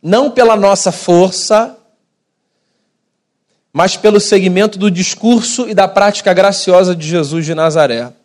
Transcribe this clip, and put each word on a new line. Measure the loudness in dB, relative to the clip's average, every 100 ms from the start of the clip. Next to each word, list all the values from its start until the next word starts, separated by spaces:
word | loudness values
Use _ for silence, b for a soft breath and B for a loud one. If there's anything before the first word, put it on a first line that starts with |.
não | 0 0 0
pela | 2 2 4
nossa | 2 2 -2
força, | -6 0 2 2 -2 -2 0 0 -8 _ _ _ _ _ _ _ _ _ _ _ _ _ _ _ _ _ _ _
mas | -2 -2 0
pelo | 2 2
segmento | 2 0 0 0 -2 0
do | -2
discurso | -2 -6 -4 0 0 0 -6 -4
e |
da | 0 0
prática | 2 0 0 -2
graciosa | 2 2 0 2 2 2 -2
de | -4
Jesus | -4 -4 -6 -6
de | -2
Nazaré. | -2 0 0 -2 -8 _